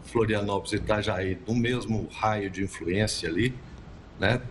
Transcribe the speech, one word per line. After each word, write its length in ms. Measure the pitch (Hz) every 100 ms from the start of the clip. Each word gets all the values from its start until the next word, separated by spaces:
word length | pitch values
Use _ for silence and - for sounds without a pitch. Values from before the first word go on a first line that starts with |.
Florianópolis 680 | - 117 107 104 104 98 -
e 20 | 104
Itajaí, 640 | 98 107 104 92 95 92 -
no 80 | 120
mesmo 520 | 117 123 104 110 92
raio 380 | - 110 107 101
de 140 | 95
influência 680 | 98 - - 92 107 - 85
ali, 260 | 85 123 127 - - - - - -
né, 220 | 98 123 -